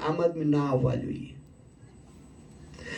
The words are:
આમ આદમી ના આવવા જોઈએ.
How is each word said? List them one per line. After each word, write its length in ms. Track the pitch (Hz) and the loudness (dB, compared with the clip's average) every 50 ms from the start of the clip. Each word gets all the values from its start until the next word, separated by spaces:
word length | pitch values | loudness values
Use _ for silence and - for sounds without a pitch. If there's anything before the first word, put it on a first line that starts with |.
| 151 | -2
આમ 140 | 151 160 170 | 0 2 2
આદમી 240 | 170 170 165 160 151 | 2 2 2 2 2
ના 180 | 147 147 147 143 | 4 4 4 4
આવવા 320 | 139 131 127 131 127 120 | 2 2 2 2 2 2
જોઈએ. 400 | - - - - - - - - - - - - - - - - - - - - - - - - - - - - - - - - - - - - - - - - | 0 -2 -4 -6 -8 -8 -12 -14 -16 -20 -20 -20 -20 -20 -20 -20 -20 -20 -20 -20 -20 -20 -20 -20 -20 -20 -20 -20 -20 -20 -20 -20 -20 -20 -20 -18 -16 -14 -12 -10